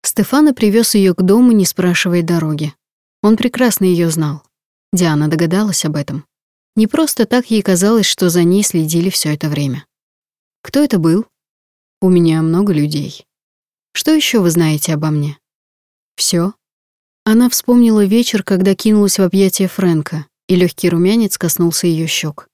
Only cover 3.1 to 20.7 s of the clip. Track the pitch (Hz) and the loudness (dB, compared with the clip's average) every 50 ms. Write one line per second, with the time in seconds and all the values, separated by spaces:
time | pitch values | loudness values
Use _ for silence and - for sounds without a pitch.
3.1 | _ _ - 208 226 214 247 247 - 240 254 240 - - 190 185 180 170 170 165 | _ _ 2 2 2 2 0 -4 -2 0 0 0 0 0 0 0 2 2 0 -2
4.1 | 156 160 156 147 143 151 _ _ _ _ _ _ _ _ _ _ - 175 180 165 | -2 -2 -4 -4 -4 -8 _ _ _ _ _ _ _ _ _ _ -2 -2 0 0
5.1 | 151 147 151 156 156 156 170 160 180 196 214 208 170 - - 156 151 151 143 - | 0 0 0 -2 0 -2 -2 0 0 0 -2 -2 -4 -4 -4 -4 -4 -6 -8 -8
6.1 | - 151 - _ _ _ _ _ _ _ _ _ _ 220 220 214 - 330 320 294 | -10 -12 -14 _ _ _ _ _ _ _ _ _ _ -2 0 0 0 -2 -2 -2
7.1 | - - 226 - 254 247 240 - 226 214 196 - 185 170 190 208 233 226 190 - | 0 -4 -2 0 0 -2 -2 0 -4 -2 0 0 0 0 2 2 2 0 0 -2
8.1 | - - 185 175 165 180 170 170 180 202 208 - - 170 156 156 165 170 170 190 | -2 -2 -2 0 2 2 2 2 2 0 0 -2 -2 -2 -2 -2 -2 -2 -2 -2
9.1 | - - - 156 151 147 - 151 147 147 143 135 123 143 - _ _ _ _ _ | -4 -4 -4 -4 -4 -4 -4 -6 -4 -4 -4 -6 -6 -8 -12 _ _ _ _ _
10.1 | _ _ _ _ _ _ _ _ _ _ - - - 277 294 277 233 180 160 165 | _ _ _ _ _ _ _ _ _ _ -20 -4 -2 0 0 2 0 0 2 2
11.1 | 165 202 226 _ _ _ _ _ _ _ _ _ _ _ _ _ _ _ 196 185 | 0 0 -2 _ _ _ _ _ _ _ _ _ _ _ _ _ _ _ 0 2
12.1 | 180 175 170 165 160 160 160 160 165 180 208 202 175 151 147 147 151 147 147 - | 4 4 4 2 2 0 0 0 0 0 0 0 0 0 -2 -2 -4 -6 -8 -8
13.1 | - - _ _ _ _ _ _ _ _ _ _ _ _ _ _ _ - - 302 | -14 -18 _ _ _ _ _ _ _ _ _ _ _ _ _ _ _ -4 0 0
14.1 | 320 311 294 - - 226 180 170 160 170 165 156 156 147 - - 156 147 156 156 | 0 2 0 0 0 0 0 2 2 2 0 0 0 -2 -2 -4 -4 -4 -2 -2
15.1 | 151 151 147 151 143 _ _ _ _ _ _ _ _ _ _ _ _ _ _ _ | -2 -2 -4 -6 -8 _ _ _ _ _ _ _ _ _ _ _ _ _ _ _
16.1 | _ - - - - 170 170 196 - _ _ _ _ _ _ _ _ _ _ _ | _ -6 -4 -2 0 0 -2 -2 -6 _ _ _ _ _ _ _ _ _ _ _
17.1 | _ _ _ 214 220 233 247 247 - - - - 247 247 240 226 220 214 202 190 | _ _ _ 2 2 4 4 2 0 -2 0 2 4 4 6 4 4 2 2 2
18.1 | 214 233 240 - - 202 185 - 196 180 185 196 190 - - 214 214 208 202 190 | 2 2 0 0 -2 -4 -2 0 0 2 2 0 0 0 2 2 2 4 2 2
19.1 | - - 190 180 190 190 196 185 - - 190 185 - - 190 175 165 156 151 - | 2 0 0 2 2 2 2 2 0 -2 -4 -4 -2 -2 0 0 0 0 -2 -4
20.1 | - 156 147 _ _ _ _ - 185 175 180 170 | -8 -10 -10 _ _ _ _ -2 0 2 2 0